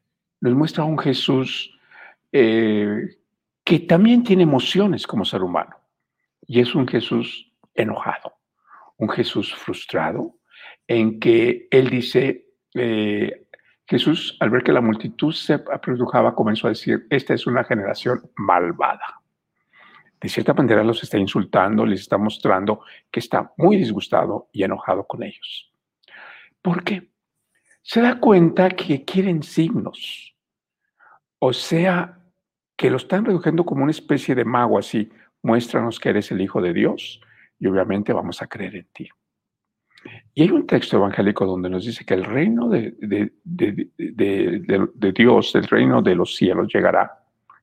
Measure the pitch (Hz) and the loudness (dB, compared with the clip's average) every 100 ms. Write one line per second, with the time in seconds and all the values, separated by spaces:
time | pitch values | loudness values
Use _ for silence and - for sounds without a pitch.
0 | _ _ _ _ 131 127 160 - 156 151 | _ _ _ _ 0 2 2 0 -2 -2
1 | 147 123 - 135 127 - - _ _ - | -2 -2 0 0 -2 -6 -12 _ _ -20
2 | - _ _ 143 113 113 110 107 104 104 | -20 _ _ 2 4 4 2 2 0 -2
3 | 95 - _ _ _ _ - 165 - 170 | -6 -12 _ _ _ _ 0 0 4 4
4 | 220 240 233 185 165 131 - 180 202 143 | 6 4 4 4 4 2 0 0 0 0
5 | - 113 92 98 92 85 - - _ _ | -4 -4 -4 -2 -4 -4 -6 -12 _ _
6 | _ _ _ _ - 120 123 160 127 120 | _ _ _ _ -2 2 2 2 0 -2
7 | - 120 120 - - _ _ - 107 - | -2 -4 -4 -10 -20 _ _ -4 -4 -4
8 | - - - - _ _ _ - - - | -6 -8 -10 -18 _ _ _ -20 -20 -6
9 | 107 - 113 110 98 - - 90 - 87 | -4 -2 -4 -4 -6 -8 -10 -12 -6 -4
10 | 78 117 330 - _ - - - - 117 | -4 -4 -8 -12 _ -20 -20 -16 -4 0
11 | 110 110 117 117 120 120 - 135 131 131 | 0 0 4 4 4 0 2 2 4 0
12 | 117 131 135 - _ _ _ 123 120 110 | -2 0 0 -2 _ _ _ -6 -2 -2
13 | 107 104 107 - _ - _ _ - - | -2 -2 -4 -8 _ -20 _ _ -2 0
14 | - - - - 110 123 123 127 117 107 | 2 0 -2 -4 0 0 2 2 2 -2
15 | 113 - 147 160 - 147 - - - 123 | -6 -4 -4 -2 -2 -2 -2 -8 -4 -4
16 | 123 123 117 - 107 107 117 110 - - | 0 2 2 2 -2 0 -2 -4 -2 -4
17 | - 139 - 120 - 127 120 117 98 - | -2 -4 -2 -2 -2 -2 -2 -2 -4 -4
18 | 123 123 - - 98 87 87 87 - - | -4 -4 -6 -8 0 2 0 -2 -4 -4
19 | - - _ _ _ _ _ _ - _ | -10 -18 _ _ _ _ _ _ -20 _
20 | _ _ - - 107 143 131 104 110 113 | _ _ -8 -4 0 2 4 4 4 0
21 | - 107 98 107 95 - 95 107 113 98 | -2 -2 0 -2 0 2 2 2 2 0
22 | - 98 104 - 110 95 98 107 - - | -2 -2 -2 -2 0 0 0 -4 -6 -20
23 | _ - - - - - 160 208 120 101 | _ -10 -4 -4 -4 2 4 4 2 -4
24 | - - 98 104 - - 95 98 - 95 | -2 -2 0 -4 -8 -4 -4 -4 -4 -4
25 | - - 110 - - - - _ _ _ | -4 -10 -10 -12 -16 -18 -20 _ _ _
26 | _ - - - - _ 185 175 - 196 | _ -20 -20 -20 -20 _ -4 -2 -2 -6
27 | - _ _ _ _ _ _ _ - 226 | -8 _ _ _ _ _ _ _ -4 2
28 | 240 247 - 196 165 165 185 185 - 139 | 2 4 6 8 6 6 2 2 -4 -4
29 | - 190 190 165 143 - 165 - 95 - | -4 -2 0 -2 -4 -2 -2 -2 -6 -10
30 | - - - _ _ _ _ _ _ _ | -16 -16 -18 _ _ _ _ _ _ _
31 | _ _ _ - 131 123 - 165 185 180 | _ _ _ -4 -2 -2 -2 0 2 0
32 | 175 - _ _ _ _ _ - 127 131 | -4 -10 _ _ _ _ _ -2 0 0
33 | - 185 226 175 165 165 170 139 139 156 | -2 -2 0 0 0 0 0 0 -2 -2
34 | - 139 - 123 113 120 120 104 101 117 | -2 -2 0 0 2 2 2 2 0 -4
35 | 107 - _ _ 123 117 117 - 117 113 | -4 -8 _ _ 0 0 0 -2 -2 -4
36 | 135 107 - 92 95 117 90 87 127 - | -2 -2 -2 -4 -4 -2 -2 0 0 -2
37 | - - _ _ _ - 92 95 92 95 | -10 -20 _ _ _ -6 -2 0 0 -2
38 | 104 107 87 - - 107 95 98 - - | -2 -2 -4 -10 -12 -12 -12 -12 -18 -20
39 | - _ _ _ _ _ _ _ _ _ | -20 _ _ _ _ _ _ _ _ _
40 | - - _ - 165 311 - 127 - 107 | -20 -20 _ 2 4 4 2 0 2 0
41 | 98 - 101 104 95 92 90 92 110 113 | 0 2 0 0 -2 -2 -4 -4 -6 -8
42 | - 95 92 120 190 233 240 180 110 - | -4 -2 -2 0 0 0 0 -2 -4 -8
43 | 107 104 107 _ - 175 104 101 - - | -4 -2 -4 _ -12 -2 -2 -2 -8 -8
44 | 170 - 101 98 92 104 87 98 101 - | -8 -2 -2 0 -2 -2 -2 0 0 -2
45 | 98 92 117 110 98 - - 113 131 123 | -2 4 6 6 4 0 2 2 4 4
46 | 98 90 90 - 98 90 95 104 90 90 | 4 2 0 0 0 2 0 2 2 2
47 | 101 - _ _ _ _ | 0 -6 _ _ _ _